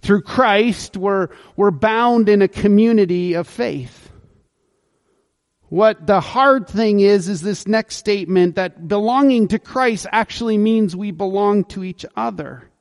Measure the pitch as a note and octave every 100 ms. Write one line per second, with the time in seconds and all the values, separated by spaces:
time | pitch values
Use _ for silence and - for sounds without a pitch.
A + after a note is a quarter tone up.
0 | - G3+ - - B3 G3+ A#3+ F#3+ - G3
1 | F#3+ G3 F3+ - - - G3+ D3+ G#3+ A3
2 | A#3+ A#3+ G#3 G#3 F#3+ - G3+ G3+ A3+ A3
3 | F#3+ F3+ F3+ E3+ E3+ - B2 C#3+ B2 -
4 | - - _ _ _ _ _ _ _ _
5 | _ _ _ _ _ _ _ E3 A3 G#3+
6 | D#3 G3 - B3 C4+ C4+ F#3 G3 A3 G3+
7 | G3 G3+ F3 F#3+ F3+ G3 - A3 A3 -
8 | - G3+ E3 F#3 F3+ E3+ F#3 - E3 G#3
9 | G#3+ B3+ C#4 B3 G#3 G#3+ - C4 B3+ G#3+
10 | - G#3+ A3 - A#3 G#3+ G#3+ A3+ G#3 F3+
11 | G#3 E3 G3 G3 G3+ G#3 F#3 - F#3 F3
12 | - - A#3 F#3 C#3+ B2+ - _